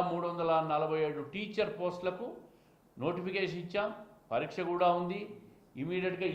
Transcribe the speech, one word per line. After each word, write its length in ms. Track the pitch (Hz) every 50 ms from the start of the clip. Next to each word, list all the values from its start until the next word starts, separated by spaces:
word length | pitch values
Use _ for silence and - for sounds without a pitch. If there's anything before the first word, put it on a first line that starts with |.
| 175 175
మూడు 140 | 170 175 170 170
వందల 220 | 170 175 165 165 165 160 160 156
నలభై 280 | 151 151 160 156 156 156 156 147
ఏడు 140 | 143 143 139 135 -
టీచర్ 380 | 196 214 - - 214 - - - 170
పోస్టులకు 480 | 180 180 170 - 180 180 180 - 233 269 - - - - - - - - - _ _ _ _ -
నోటిఫికేషన్ 680 | 123 160 180 180 175 190 190 196 190 165 160 175 165
ఇచ్చాం. 240 | - - 202 208 220 - - - - - - - -
పరీక్ష 260 | 113 123 151 156 - - 180 175
కూడా 180 | 175 175 180 175 175 175
ఉంది. 200 | 180 175 190 208 208 226 - - - - - - - - - 127
ఇమీడియట్గా 480 | 147 165 180 185 185 185 185 - 190 175 156